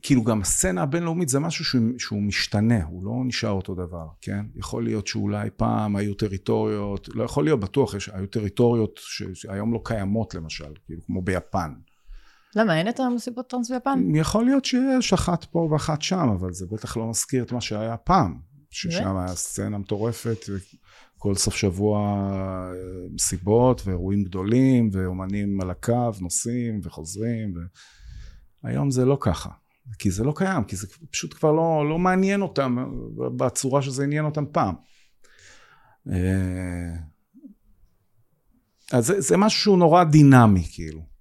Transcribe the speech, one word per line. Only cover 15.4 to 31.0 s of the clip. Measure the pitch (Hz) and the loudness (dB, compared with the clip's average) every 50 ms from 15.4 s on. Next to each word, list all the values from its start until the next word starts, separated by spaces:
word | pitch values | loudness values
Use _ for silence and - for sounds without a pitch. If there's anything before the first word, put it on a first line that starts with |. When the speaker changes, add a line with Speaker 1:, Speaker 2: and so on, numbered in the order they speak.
| - | -4
Speaker 1:
פה | - _ 170 165 160 156 | -4 _ -2 0 2 0
ואחת | 147 - - 156 147 - | 0 0 -2 -4 -2 -2
שם, | - 190 185 165 123 | -2 0 2 2 2
אבל | 104 87 92 92 87 | 2 0 -2 -4 -6
זה | 90 95 | -8 -8
בטח | 87 107 107 - 117 - | -8 -8 -8 -8 -6 -6
לא | 117 113 113 | -4 -4 -2
מזכיר | 117 - - - - 127 120 | -2 -4 -4 -2 -2 -2 -2
את | - 123 | -2 -4
מה | 123 | -6
שהיה | 110 - 110 104 110 113 117 | -4 -4 -4 -4 -4 -4 -6
פעם, | 113 _ - 180 190 139 90 67 60 - _ _ - _ _ | -6 _ 2 4 4 4 2 -2 -8 -14 _ _ -20 _ _
ששם | - - - 170 165 180 - | -14 -8 -6 -4 -4 -2 -2
Speaker 2:
באמת? | 95 98 95 90 | -2 -2 -2 -2
Speaker 1:
היה | 92 90 | -4 -6
סצנה | 92 - - - - 101 104 104 101 | -6 -8 -8 -6 -6 -6 -4 -4 -6
מטורפת, | 98 - 107 101 107 117 113 - - 117 113 110 - - 101 98 95 _ - _ _ _ - - - _ _ _ | -4 -4 -4 -2 -2 -4 -4 -4 -4 -6 -6 -6 -6 -8 -8 -8 -8 _ -20 _ _ _ -20 -20 -20 _ _ _
כל | - 101 98 | -2 -2 -2
סוף | 95 - - - | 0 -2 -2 -2
שבוע, | - - 101 85 92 101 104 104 104 | 0 0 0 0 2 0 2 2 2
אה, | 104 101 101 101 98 98 98 95 95 95 95 92 92 92 90 92 92 92 92 92 90 92 - | 0 0 0 0 -2 -2 -4 -4 -4 -6 -6 -8 -8 -8 -10 -10 -12 -12 -12 -12 -12 -12 -6
מסיבות | - - - - 87 90 98 104 117 123 127 123 - - | -4 -4 -2 -4 -4 0 2 4 6 6 4 2 2 -2
ואירועים | 98 92 87 87 95 101 101 101 | -4 -4 -2 -2 0 0 0 0
גדולים, | 90 87 95 92 101 113 127 135 131 131 123 117 110 95 | -2 -4 -4 -2 2 4 4 6 6 6 4 4 2 2
ואומנים | 95 95 92 90 92 95 92 101 104 101 101 98 98 | 0 -2 -2 -4 -6 -6 -4 -4 -4 -2 -2 -2 -2
על | 95 90 | -2 -4
הקו, | 87 - - - 117 120 123 120 107 98 | -6 -6 -2 0 0 2 0 -2 -2 -4
נוסעים | 90 87 - - - 117 120 123 120 117 110 104 87 | -8 -6 -6 -4 -4 -4 -4 -4 -4 -4 -4 -6 -8
וחוזרים, | 85 - - 78 80 95 98 110 117 117 113 110 104 92 | -8 -12 -12 -14 -12 -8 -6 -4 -4 -4 -4 -6 -6 -8
ו-, | 85 85 90 _ - - - _ _ - - - - - - - - - - _ _ - - | -8 -10 -12 _ -20 -20 -20 _ _ -20 -18 -18 -16 -16 -18 -20 -20 -20 -20 _ _ -8 -6
היום | 117 139 143 143 | -4 -2 -2 0
זה | 131 123 127 | 0 2 2
לא | 127 139 139 | 2 2 2
ככה, | - 110 82 - - - - _ _ _ _ _ _ 127 110 - | 0 -2 -2 -2 -6 -12 -14 _ _ _ _ _ _ -20 -18 -4
כי | - 104 | -2 -2
זה | 90 95 113 | -2 0 -2
לא | 139 151 | -2 -2
קיים, | - 196 190 190 160 104 | 0 -2 -2 0 -2 -2
כי | - - | -4 -6
זה | 92 104 98 - _ | -10 -10 -12 -16 _